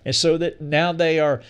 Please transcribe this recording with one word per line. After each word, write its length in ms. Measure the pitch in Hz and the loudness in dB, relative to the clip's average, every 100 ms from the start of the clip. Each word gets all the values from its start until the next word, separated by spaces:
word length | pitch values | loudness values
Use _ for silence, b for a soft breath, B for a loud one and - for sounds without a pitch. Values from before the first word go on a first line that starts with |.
And 100 | - | -6
so 240 | 131 165 160 | 0 2 2
that 220 | 170 - | -2 -6
now 320 | 147 151 175 | -2 0 0
they 260 | 165 165 160 | 0 0 2
are 240 | 151 123 B | 0 -2 B